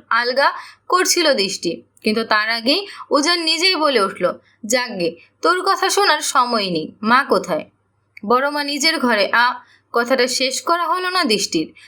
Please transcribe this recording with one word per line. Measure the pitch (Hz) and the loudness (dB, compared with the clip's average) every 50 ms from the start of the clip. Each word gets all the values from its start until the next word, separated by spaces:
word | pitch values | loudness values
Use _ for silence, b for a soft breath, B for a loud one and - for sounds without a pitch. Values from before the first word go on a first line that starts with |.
| - _ | -4 _
আলগা | - 226 240 240 254 262 277 330 359 B B B B B B _ | -2 0 0 0 0 2 2 0 0 B B B B B B _
করছিল | 359 370 370 285 - 349 339 302 269 | 0 2 2 2 2 2 4 2 2
দৃষ্টি, | 214 196 - 269 - - 240 - - - _ _ _ _ | 2 0 -2 -4 -4 -6 -6 -6 -6 -12 _ _ _ _
কিন্তু | 220 214 226 226 | -2 0 0 0
তার | 226 226 214 214 220 | 0 0 0 2 0
আগেই | 233 233 220 240 285 381 403 392 B B B B | -2 -2 0 0 0 0 -2 -8 B B B B
উজান | - 285 285 330 349 349 330 | 0 0 2 2 0 0 0
নিজেই | 320 320 320 339 381 370 | -2 -2 0 0 0 0
বলে | 302 311 294 277 226 | 2 0 2 2 2
উঠল, | 196 196 - - 180 170 - b b b b b b | 2 0 -2 -2 -2 -2 -2 b b b b b b
"যাকগে, | 208 254 254 247 247 214 190 170 165 170 B B B B _ - | -2 -2 -2 -2 -4 -6 -4 -4 -4 -4 B B B B _ 0
তোর | 320 349 359 370 | 0 0 2 2
কথা | 392 381 381 381 381 | 0 0 2 0 0
শোনার | - 392 403 370 302 302 | 2 2 4 4 4 2
সময় | 302 - - 285 247 240 240 220 202 190 | 0 -2 0 0 0 2 0 -2 -2 -2
নেই। | 175 160 156 - - _ 214 | -2 -4 -4 -6 -10 _ 0
মা | 214 240 262 277 - | 2 2 2 4 2
কোথায়?" | 226 185 185 185 170 151 - - _ _ _ _ _ _ _ _ _ - - | 0 0 0 -2 -4 -4 -4 -10 _ _ _ _ _ _ _ _ _ -14 -2
"বড় | 202 240 254 269 294 | 0 0 2 2 0
মা | 294 294 285 | -2 -4 -6
নিজের | 285 285 285 269 320 330 311 | -4 -4 -2 0 0 0 0
ঘরে।" | - 240 226 208 196 - - | 0 0 2 2 0 2 2
আ, | 226 240 254 - B B B B B B _ - | 2 2 2 0 B B B B B B _ -2
কথাটা | 233 240 233 262 254 247 254 | -2 0 2 2 2 2 0
শেষ | - - 262 269 262 - - | 0 -2 -2 -4 -4 -6 -2
করা | - 339 349 339 | -2 0 0 0
হলো | 320 339 370 370 359 | -2 -2 -2 -2 -2
না | 370 370 339 | -2 0 2
দৃষ্টির। | 247 214 190 - - - 165 156 156 - b b | 2 2 0 0 -2 -2 -4 -4 -4 -10 b b